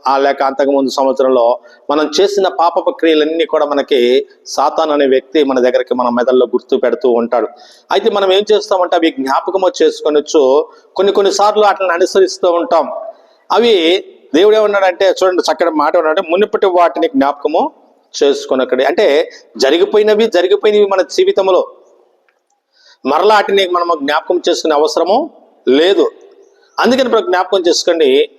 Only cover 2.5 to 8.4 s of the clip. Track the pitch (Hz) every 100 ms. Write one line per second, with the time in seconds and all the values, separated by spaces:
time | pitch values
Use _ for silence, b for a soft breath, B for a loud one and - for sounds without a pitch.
2.5 | - 165 180 170 170 165 156 151 165 151
3.5 | 156 147 139 131 139 120 135 - b -
4.5 | - 143 151 160 147 139 131 - 160 135
5.5 | 131 127 127 123 127 123 120 120 127 117
6.5 | 123 - 131 123 117 127 117 117 120 110
7.5 | - B B B 190 214 202 196 190